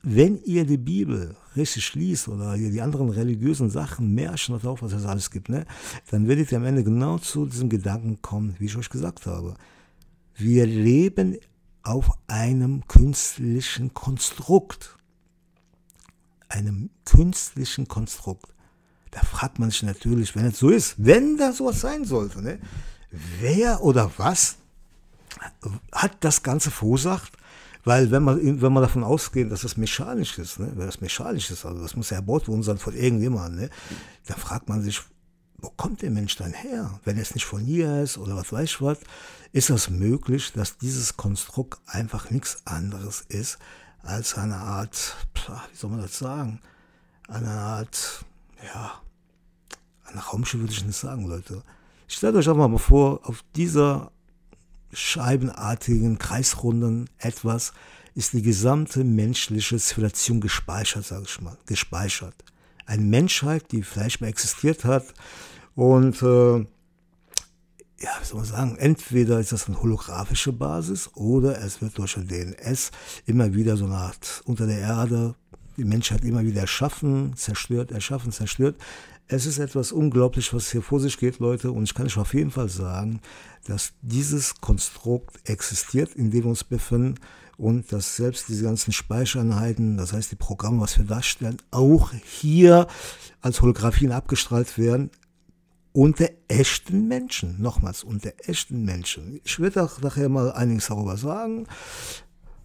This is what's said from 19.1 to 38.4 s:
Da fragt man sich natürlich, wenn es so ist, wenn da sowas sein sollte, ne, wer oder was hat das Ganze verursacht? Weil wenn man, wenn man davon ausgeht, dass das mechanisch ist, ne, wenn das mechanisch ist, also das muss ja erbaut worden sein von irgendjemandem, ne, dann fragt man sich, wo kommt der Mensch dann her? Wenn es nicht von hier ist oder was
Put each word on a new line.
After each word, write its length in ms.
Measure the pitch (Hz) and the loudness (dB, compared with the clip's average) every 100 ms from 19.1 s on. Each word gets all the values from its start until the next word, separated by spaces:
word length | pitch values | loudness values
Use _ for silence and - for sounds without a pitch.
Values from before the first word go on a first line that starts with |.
Da 80 | - | 0
fragt 400 | - - 127 - | 0 0 -6 -2
man 100 | 113 | -2
sich 140 | - | 0
natürlich, 520 | 107 92 113 120 107 107 | -4 -4 0 0 0 0
wenn 100 | 120 | -2
es 120 | 107 | 4
so 120 | 135 | 6
ist, 260 | 220 - - | 6 2 2
wenn 400 | 107 202 285 302 | 6 8 6 2
da 160 | 269 | 0
sowas 260 | 247 262 - | 0 -2 -2
sein 260 | 254 302 247 | -4 -4 -2
sollte, 360 | 123 101 92 | -2 -2 -6
ne, 160 | 110 196 - - - - - 82 82 87 | -8 -10 -12 -12 -12 -14 -16 -14 -12 -6
wer 440 | 117 180 233 214 | 0 2 2 4
oder 260 | 151 127 101 - | 4 4 2 0
was 380 | 120 180 - - _ - - _ _ - - - - - 107 98 - | 0 2 0 -2 _ -20 -20 _ _ -20 -20 -18 -18 -14 -12 -12 -10
hat 260 | - 196 - | -2 -2 0
das 200 | 156 - | 0 0
Ganze 300 | 135 143 147 | 0 -2 -2
verursacht? 640 | - 107 131 160 185 - - - - - - - | -2 0 2 0 -2 -6 -20 -20 -20 -20 -6 2
Weil 260 | 127 123 | 4 6
wenn 120 | 135 | 6
man, 380 | 143 143 147 143 | 4 4 2 4
wenn 120 | 131 | 4
man 100 | 135 | 6
davon 220 | 123 131 110 | 4 2 0
ausgeht, 440 | 151 - 131 113 | 0 0 -2 -2
dass 120 | 104 | -4
das 160 | 120 117 | -6 -4
mechanisch 600 | 110 - 185 247 147 - | -4 -4 -4 -4 -4 -6
ist, 220 | 85 - | -12 -8
ne, 100 | - 98 | -8 -6
wenn 100 | 92 | -8
das 140 | - | -8
mechanisch 500 | 92 - - - - | -8 -6 -6 -6 -6
ist, 160 | 90 - | -10 -10
also 160 | 87 | -10
das 140 | 85 - | -8 -8
muss 140 | 113 | -6
ja 80 | 92 | -6
erbaut 320 | 98 151 - | -2 -2 -2
worden 120 | 110 | -4
sein 160 | 107 101 | -2 -4
von 160 | - | -6
irgendjemandem, 680 | 123 127 113 120 117 85 87 | -2 0 2 0 -2 -4 -8
ne, 80 | 123 - - - - - - | -10 -12 -16 -16 -18 -20 -14
dann 100 | - | -12
fragt 300 | - 117 - | -8 -8 -4
man 160 | 107 | -4
sich, 180 | 104 - - _ _ _ _ - | -4 -6 -12 _ _ _ _ -20
wo 100 | - | -18
kommt 320 | - - 208 | -10 -8 -6
der 100 | 190 | -4
Mensch 240 | 107 101 - | -4 -4 -6
dann 160 | 90 | -8
her? 480 | 80 269 240 151 98 - | -10 -10 -8 -8 -8 -6
Wenn 120 | 101 | -4
es 160 | 107 | -4
nicht 120 | 123 - | -8 -8
von 160 | 104 | -6
hier 420 | 117 170 156 143 | -2 0 0 0
ist 140 | 143 - | -2 -4
oder 180 | 95 | -6
was 160 | 98 | -6